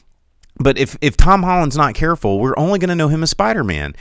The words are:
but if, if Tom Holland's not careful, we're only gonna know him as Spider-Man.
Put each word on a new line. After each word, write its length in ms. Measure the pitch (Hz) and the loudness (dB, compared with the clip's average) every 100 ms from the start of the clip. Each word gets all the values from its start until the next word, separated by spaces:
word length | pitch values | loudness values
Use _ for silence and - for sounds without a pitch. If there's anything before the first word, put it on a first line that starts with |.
| _ _ _ _ _ - | _ _ _ _ _ -2
but 220 | 131 135 | -2 0
if, 200 | 135 - | -4 -2
if 160 | 147 - | -2 4
Tom 260 | 180 196 | 6 6
Holland's 320 | 180 180 151 143 | 2 0 0 0
not 180 | 143 | 0
careful, 460 | - 160 165 104 98 | 0 -2 -2 -2 0
we're 140 | 127 - | -2 0
only 240 | 165 202 | 0 0
gonna 160 | 180 170 | -2 0
know 140 | 151 | 0
him 120 | 156 | 0
as 100 | 160 | -2
Spider-Man. 680 | - 208 226 110 76 73 - | -2 -2 -2 -2 -4 -6 -10